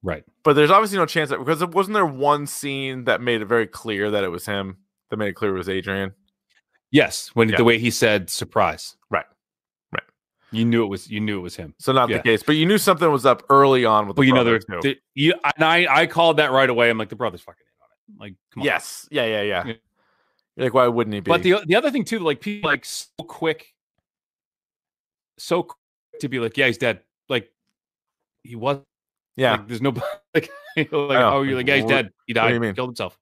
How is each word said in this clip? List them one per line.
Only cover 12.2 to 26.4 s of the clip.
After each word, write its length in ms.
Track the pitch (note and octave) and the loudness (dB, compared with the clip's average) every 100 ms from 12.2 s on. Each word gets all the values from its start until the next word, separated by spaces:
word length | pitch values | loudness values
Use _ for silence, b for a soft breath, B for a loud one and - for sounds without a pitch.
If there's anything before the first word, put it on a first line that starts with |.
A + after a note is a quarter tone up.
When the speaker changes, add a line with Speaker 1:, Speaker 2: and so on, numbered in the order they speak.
Speaker 2:
case, 200 | A#2+ A2 | 2 0
but 140 | - D#3 | 2 0
you 100 | E3 | 2
knew 120 | G#3 | 2
something 320 | - F3 E3 | 2 2 2
was 140 | C#3+ | 2
up 180 | C3 A#2+ - | 2 0 4
early 360 | C#3 C#3 C3 | 6 6 6
on 220 | A#2 G#2+ G#2 | 4 2 2
with 80 | G2+ | 2
the 40 | |
Speaker 1:
But 60 | C3 | 4
you 60 | |
know, 100 | B2+ | 4
Speaker 2:
brother, 160 | A#2 A2+ G2 | 4 0 -2
Speaker 1:
there, 140 | F2+ | -4
Speaker 2:
too. 80 | C3+ | -4
Speaker 1:
there, 60 | C3+ _ | -4 _
you, 200 | - D3+ F3 C#3+ C#3+ | 0 0 2 -2 0
and 80 | |
I, 220 | D#3+ E3+ F3 C#3 | 2 4 4 4
I 40 | E3 | 2
called 320 | E3 E3+ D3+ | 2 4 4
that 120 | D3 | 2
right 180 | C3 C3+ | 4 4
away. 220 | A#2+ A#2 | 4 2
I'm 80 | A2+ | 2
like, 100 | A2 | -4
"The 80 | G#2 | -6
brother's 240 | A#2 G#2 | -8 -8
fucking 220 | - - | -20 -20
in 180 | _ _ | _ _
on 60 | _ | _
it." 300 | _ _ - | _ _ -20
Like, 140 | G#2 F#2+ _ | -20 -20 _
come 100 | - | -6
on. 20 | C#3 | -2
Speaker 2:
Yes. 420 | G2+ - - - | -2 -4 -18 -8
Yeah, 140 | D3 A#2 | -4 -2
yeah, 160 | G#2+ | -2
yeah. 240 | G#2 F#2 F2+ | -2 -4 -6
Speaker 1:
Yeah. 60 | A2+ _ _ _ _ _ _ _ - | -12 _ _ _ _ _ _ _ -6
Speaker 2:
You're 100 | B2+ | 0
like, 80 | |
"Why 140 | B2 B2 | 4 2
wouldn't 260 | A#2 A2 | 2 -2
he 60 | G#2 | -4
be?" 100 | F2+ | 0
Speaker 1:
But 120 | E3+ | 0
the, 180 | F3+ G3 F3 | 2 0 2
the 100 | F#3+ | 0
other 140 | D4+ | 2
thing, 140 | C4+ | -4
too, 140 | F#3 A3+ | -4 -4
like, 220 | E3 C#3 | -4 -4
people, 280 | G#3 G#3 E3+ | -8 -6 -4
like, 160 | C#3+ | -4
so 220 | - - - - - | -6 -14 -14 -18 -18
quick, 480 | - E3 D#3 - _ _ _ _ _ _ _ _ _ _ _ _ _ _ _ _ _ | -6 -4 -4 -10 _ _ _ _ _ _ _ _ _ _ _ _ _ _ _ _ _
so 240 | - F3 | -4 -4
quick 580 | F3 - _ _ _ - | -4 -14 _ _ _ -12
to 80 | C#3+ | -8
be 100 | |
like, 180 | B2 | -4